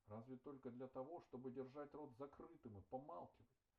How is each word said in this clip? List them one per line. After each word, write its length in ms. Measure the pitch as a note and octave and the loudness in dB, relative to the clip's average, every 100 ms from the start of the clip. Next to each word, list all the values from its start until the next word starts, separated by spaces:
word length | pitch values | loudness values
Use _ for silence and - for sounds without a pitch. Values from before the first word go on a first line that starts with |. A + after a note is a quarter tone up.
| - | -4
Разве 300 | G#2+ B2 B2+ | -2 0 -2
только 340 | D3 C3+ B2+ | -2 0 0
для 180 | A#2+ C3 | 2 2
того, 340 | C3 C3+ F3 | 2 2 0
чтобы 280 | - A#2+ C3 | -2 0 2
держать 420 | B2 C3 C#3+ D3 | 2 2 2 0
рот 200 | D3 C#3+ A#2 | 0 -2 0
закрытым 640 | C#3+ - E3 D#3+ A#2+ G2+ | -2 -2 -6 -4 -4 -4
и 40 | |
помалкивать. 800 | - C4 D4 C4 B3+ - - _ _ | 2 2 2 -2 -2 -8 -20 _ _